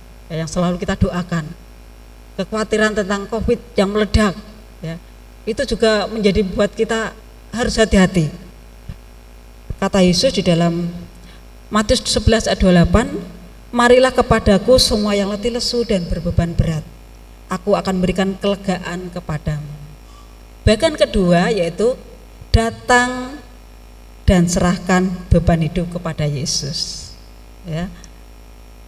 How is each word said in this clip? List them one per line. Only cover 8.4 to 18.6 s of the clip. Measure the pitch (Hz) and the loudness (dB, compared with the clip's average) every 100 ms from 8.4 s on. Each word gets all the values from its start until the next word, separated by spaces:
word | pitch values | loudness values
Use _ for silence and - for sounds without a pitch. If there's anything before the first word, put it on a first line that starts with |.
| - - - - - - - - - - - - - - | -16 -20 -20 -20 -20 -20 -20 -20 -20 -20 -20 -18 -14 -6
Kata | 196 196 | -2 4
Yesus | 180 175 - | 4 4 0
di | - | 0
dalam | 180 165 170 170 170 - - - - - - - - | 2 2 2 0 -4 -8 -14 -20 -20 -20 -20 -20 -6
Matius | 214 214 247 | -2 0 -2
sebelas | - - 208 - - | -2 -2 2 2 2
ayat | 190 | 2
dua | 196 | 4
puluh | 180 | 6
delapan, | 170 202 269 302 - - - - - | 6 4 0 -4 -12 -16 -20 -20 -6
"Marilah | 240 240 254 254 | 2 6 6 6
kepadaku | 247 240 220 208 190 208 254 | 4 2 2 4 2 4 4
semua | - 226 208 202 | 4 0 0 0
yang | 196 | -2
letih | 208 240 | -4 -4
lesu | 233 - 240 233 | -4 -4 -2 -2
dan | 196 170 | -2 -2
berbeban | 175 170 160 170 - | -4 -2 0 0 0
berat, | 160 156 - - - - - - - | -2 -2 -8 -16 -20 -20 -20 -20 -10
aku | 175 208 180 | -6 0 0
akan | 185 185 | 0 0
berikan | 180 185 196 190 | 0 0 -2 -2
kelegaan | 202 196 | -2 -2